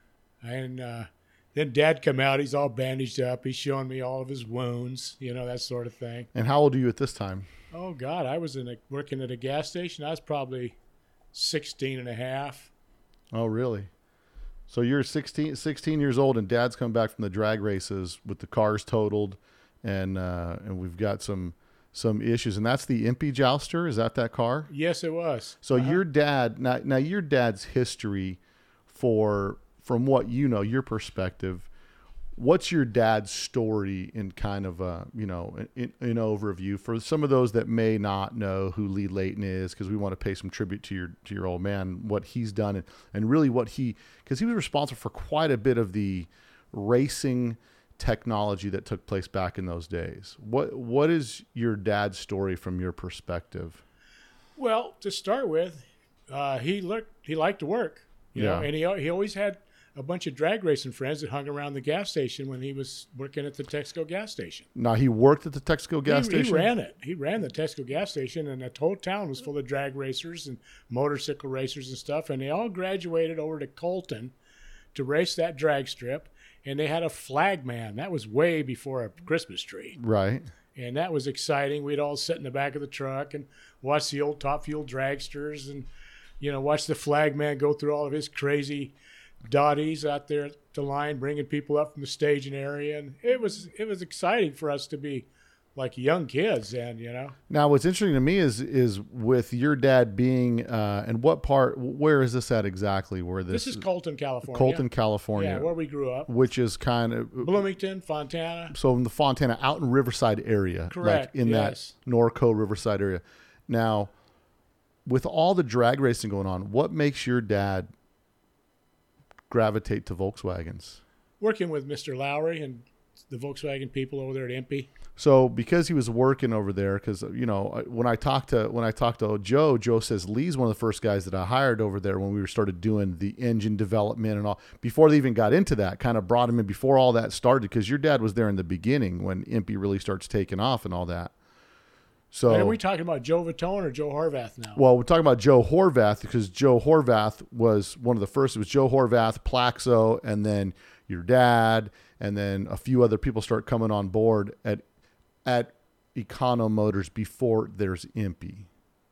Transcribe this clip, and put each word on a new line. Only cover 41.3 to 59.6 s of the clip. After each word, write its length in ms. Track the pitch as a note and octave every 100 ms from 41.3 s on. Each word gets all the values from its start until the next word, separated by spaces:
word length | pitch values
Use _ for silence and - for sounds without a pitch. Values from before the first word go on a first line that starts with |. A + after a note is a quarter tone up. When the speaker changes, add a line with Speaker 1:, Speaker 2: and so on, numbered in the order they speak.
Speaker 2:
your 120 | G2 F#2
old 140 | F2
man, 480 | G2 G2+ F#2 F2+ G#2+
what 160 | G#2
he's 260 | - B2 A2
done 260 | G#2 G#2 G2
and, 80 | - - -
and 160 | G#2 A2
really 220 | D#3 C#3
what 180 | A#2+ A2+
he, 260 | - B2 - - _
'cause 140 | - C3
he 80 | A#3
was 80 |
responsible 440 | A3 - D3 D3 B2
for 120 | -
quite 400 | - - D3+ D#3+
a 80 | A#2+
bit 180 | C3 A#2
of 160 | G2
the 340 | G#2 G2 F#2 E2+ _ _ _ _
racing 840 | G#2 G#2 B2 C#3 - C3+ B2 A#2+ A2 _ _ _ -
technology 720 | B2+ A2 A#2+ G#2+ G#2 F#2+ G2+
that 160 | F#2
took 220 | - G2 -
place 220 | G2 -
back 280 | F#2+ F2+ -
in 100 | F2+
those 200 | E2+ D#2+
days. 500 | E2+ F2 - - -
What, 340 | G#2+ B2+ D3+
what 360 | A#2+ A#2 C3 D#3+
is 340 | E3 A#2 - -
your 220 | A#2+ A#2 G#2
dad's 420 | G2+ G#2 G2+ F#2
story 380 | - G2 G2 F2+
from 240 | F#2 F2+
your 100 | F2+
perspective? 920 | - F#2 - - F2 - F#2 E2 - _ _ _ _ _ _ _ -
Speaker 1:
Well, 400 | A#3+ A3+ - -
to 120 | G3+
start 360 | - F#3+ B3+ G#3+
with, 360 | D#3+ F3+ D#3 - _ _ _ -
uh, 300 | C3+ C#3 C3
he 220 | C#3+ G3+
looked, 320 | F3+ A3 - _
he 140 | - D#3
liked 240 | E3+ G3
to 60 | D3
work, 420 | A#3 F3+ - _ _ _
you 100 | -
know, 180 | G#2+ F2
Speaker 2:
Yeah. 60 | D3
Speaker 1:
and 80 |
he, 280 | D#3 E3+ G3
he 60 | D3+
always 260 | F3+ G#3
had 240 | G3 G3+ G3